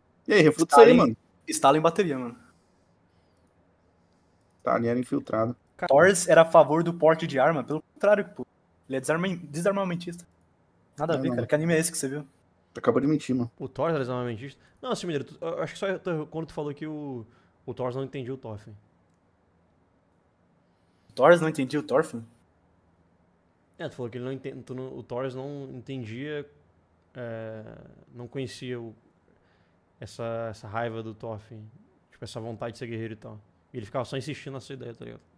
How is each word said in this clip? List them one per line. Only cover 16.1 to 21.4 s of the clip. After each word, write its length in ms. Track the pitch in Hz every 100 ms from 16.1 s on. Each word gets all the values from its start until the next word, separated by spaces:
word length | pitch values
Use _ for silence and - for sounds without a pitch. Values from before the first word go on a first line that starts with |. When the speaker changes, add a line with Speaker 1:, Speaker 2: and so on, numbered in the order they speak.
| 165 151
Speaker 3:
quando 180 | 156 156
tu 60 |
falou 200 | - 147
que 120 | 143 156
o, 400 | 151 147 123 107 _ _ _ -
o 80 |
Thor 200 | 120 123
não 100 | 127
entendia 300 | 135 143 123
o 40 | 131
Thorfinn. 360 | 110 104 107 104 _ _ _ _ _ _ _ _ _ _ _ _ _ _ _ _ _ _ _ _ _ _ _
Speaker 2:
O 40 |
Thor 260 | - 143 175